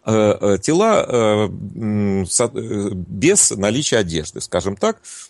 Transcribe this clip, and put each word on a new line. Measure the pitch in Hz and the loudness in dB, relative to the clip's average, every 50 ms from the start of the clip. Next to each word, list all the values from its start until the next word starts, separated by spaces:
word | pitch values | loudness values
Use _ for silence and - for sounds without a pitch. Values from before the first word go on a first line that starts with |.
| - | -2
э, | - 110 110 107 104 101 - | 0 2 4 4 4 4 2
э, | - 101 98 95 | 2 0 0 2
тела, | - - 156 175 214 226 214 - - - | 2 0 2 2 4 4 4 2 2 0
э, | - 120 113 107 107 104 107 95 98 98 101 98 - | 0 2 2 2 2 2 0 -2 -4 -8 -12 -12 -10
м, | - 110 107 107 104 104 101 98 98 95 85 | -6 -4 -2 -2 0 0 0 0 0 -2 -2
со-, | - - 120 117 - | 0 0 0 0 -2
э, | 107 110 113 107 104 101 101 98 | -6 -8 -6 -6 -4 -4 -4 -6
без | 92 87 - - 101 104 165 202 202 - - | -6 -8 -8 -6 0 2 2 4 4 2 2
наличия | - 107 98 104 110 139 147 - - 113 | 0 0 0 0 0 0 0 0 2 0
одежды, | 104 85 82 80 76 - - - | 0 0 -2 -6 -6 -6 -10 -12
скажем | - - - 87 - 98 101 | -10 -4 -4 -2 -2 -2 -4
так, | - - 226 214 - - - - - - - | -2 -2 -2 -2 -4 -10 -20 -20 -20 -20 -20